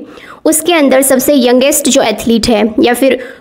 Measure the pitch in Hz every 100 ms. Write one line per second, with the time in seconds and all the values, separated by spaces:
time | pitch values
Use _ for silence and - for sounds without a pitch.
0 | - - - - 302 320 - 339 277 262
1 | 269 262 277 294 240 254 269 294 269 262
2 | 226 214 - 226 240 214 214 - - 240
3 | 269 - - -